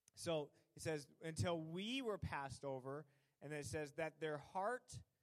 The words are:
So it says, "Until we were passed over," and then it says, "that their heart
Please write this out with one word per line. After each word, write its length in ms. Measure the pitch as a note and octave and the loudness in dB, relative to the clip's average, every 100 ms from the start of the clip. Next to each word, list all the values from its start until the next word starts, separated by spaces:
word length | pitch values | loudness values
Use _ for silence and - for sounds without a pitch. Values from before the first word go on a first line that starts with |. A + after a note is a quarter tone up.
| - | -20
So 360 | - E3+ D#3 C#3+ - _ D3+ | -4 2 2 2 -6 _ -6
it 60 | |
says, 240 | E3 D#3 C3+ - | 0 0 -2 -8
"Until 380 | E3 D#3+ F3+ E3+ | -6 0 2 2
we 420 | D#3+ F3 G#3+ C4+ | 0 -2 0 2
were 160 | A#3 F#3+ | 2 0
passed 460 | - D3+ C#3 B2 | 0 0 -2 -4
over," 420 | C#3 C3 C3 C#3+ D3+ - _ _ | -2 -2 -2 -4 -6 -18 _ _
and 120 | C#3+ | -6
then 80 | D3+ | -4
it 60 | C#3 | -2
says, 260 | D#3 D3 | -2 -2
"that 280 | D3 D#3+ D3+ | 0 -2 0
their 180 | D#3 D3 | 0 0
heart 600 | - F#3+ G#3 B3 - - - _ | -2 2 2 2 -4 -12 -12 _